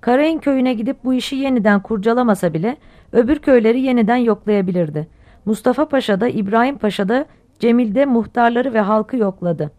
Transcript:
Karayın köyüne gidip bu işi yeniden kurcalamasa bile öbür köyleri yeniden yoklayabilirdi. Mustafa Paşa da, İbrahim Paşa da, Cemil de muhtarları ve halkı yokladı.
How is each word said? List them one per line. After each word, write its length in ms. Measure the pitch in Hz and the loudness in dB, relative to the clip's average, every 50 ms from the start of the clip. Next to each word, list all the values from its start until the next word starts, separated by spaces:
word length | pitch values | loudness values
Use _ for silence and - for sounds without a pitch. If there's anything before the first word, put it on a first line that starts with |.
Karayın 380 | - 226 240 262 294 320 330 302 | 0 0 2 2 2 0 0 -2
köyüne 340 | - 285 277 262 254 254 254 | -2 0 0 2 0 0 -2
gidip 300 | 214 233 233 277 - - | -2 -4 -6 -6 -6 -4
bu 100 | 254 262 | -2 -2
işi 220 | 254 - - 285 | -2 -2 -4 -6
yeniden 440 | 262 269 269 262 247 190 214 202 202 | -4 -2 -2 0 2 2 2 2 2
kurcalamasa 720 | 196 - 226 214 190 226 233 247 254 233 202 190 - 170 156 | 0 -2 -6 -2 0 0 0 2 2 0 0 0 0 -2 -2
bile 240 | 160 170 226 277 - _ - - - - _ - | -2 -4 -4 -6 -6 _ -20 -20 -20 -20 _ 0
öbür 260 | 233 240 226 311 294 | 0 2 2 0 -2
köyleri 420 | - - 269 240 214 220 233 262 | 2 4 4 4 4 2 0 2
yeniden 340 | 262 262 254 240 226 196 240 | 0 0 2 2 2 2 2
yoklayabilirdi. 920 | 254 247 233 208 214 - 208 208 202 190 180 180 180 170 151 147 151 156 - _ _ - - - - _ | 2 2 0 0 -2 0 -2 0 0 0 0 -2 -2 -2 -2 -4 -8 -8 -8 _ _ -20 -20 -20 -10 _
Mustafa 420 | 202 220 208 - 254 247 - 311 | -4 -4 0 0 -2 0 0 -2
Paşa 340 | 311 - 262 - - 202 185 | 0 0 -2 0 0 0 0
da, 60 | 226 | 0
İbrahim 500 | 247 - 220 202 190 208 226 240 269 285 | -2 -2 -4 -4 0 0 0 0 0 -2
Paşa 320 | - - 208 190 - 202 190 | -2 -4 -4 -2 -2 -2 -2
da, 160 | 233 262 302 - - _ _ _ _ _ | -2 -2 -2 -6 -14 _ _ _ _ _
Cemil 360 | - 233 233 240 247 220 196 | 0 2 2 2 2 0 0
de 100 | 254 285 | 0 2
muhtarları 680 | 277 247 233 208 - _ 240 240 233 233 240 247 269 226 | 2 2 0 0 -2 _ 0 0 2 2 0 -2 0 0
ve 60 | 220 | -2
halkı 380 | 208 190 214 214 208 - - | 0 2 0 0 0 -2 -2
yokladı. 540 | 254 214 196 190 - 175 175 170 147 151 151 - | -2 -2 -2 -2 -4 -4 -4 -4 -4 -6 -8 -8